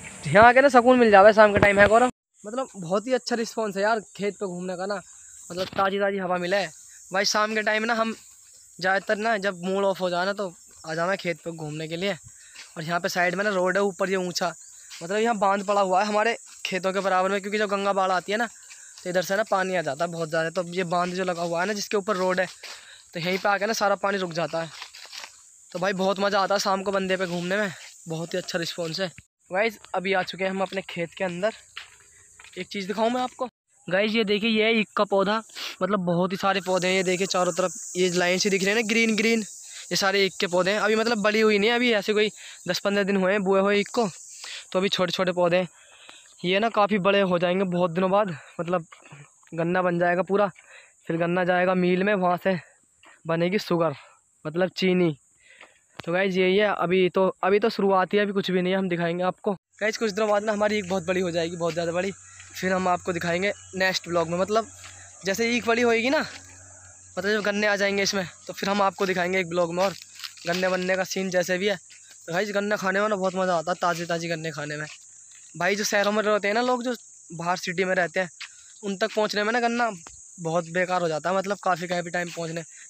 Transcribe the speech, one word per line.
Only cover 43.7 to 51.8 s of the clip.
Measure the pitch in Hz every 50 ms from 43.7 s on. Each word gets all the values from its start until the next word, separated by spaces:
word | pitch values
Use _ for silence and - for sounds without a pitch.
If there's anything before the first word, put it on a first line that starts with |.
| 202
ईख | 202 196 -
को, | - 247 226 180 - - - - - - - - - - - -
तो | - 185
अभी | 190 208
छोटे | - - 185 175
छोटे | - - 185 180 175
पौधे | 180 175 170 175
हैं। | 185 180 - _ - - - - - - - - - - - - - -
ये | 175 185 202
ना | 226 226
काफ़ी | - 214 202 190 214 208
बड़े | 170 202 196 202
हो | 196 180 180 170
जाएंगे | 180 175 180 190 196
बहुत | 180 175 175 180 175
दिनों | 160 185 190 185
बाद, | 190 202 214 185 151 127 - - - -
मतलब | 170 170 185 175 165 - - - - - 147 143 147 - _ _ _ - 170
गन्ना | 165 165 170 180 185
बन | 180 180 175 170
जाएगा | 175 175 175 180 180
पूरा, | - 190 202 208 185 - - - - - - - - _ _ _
फिर | - 165
गन्ना | 165 170 170 175 185 180
जाएगा | 175 180 180 180 185 185
मील | 185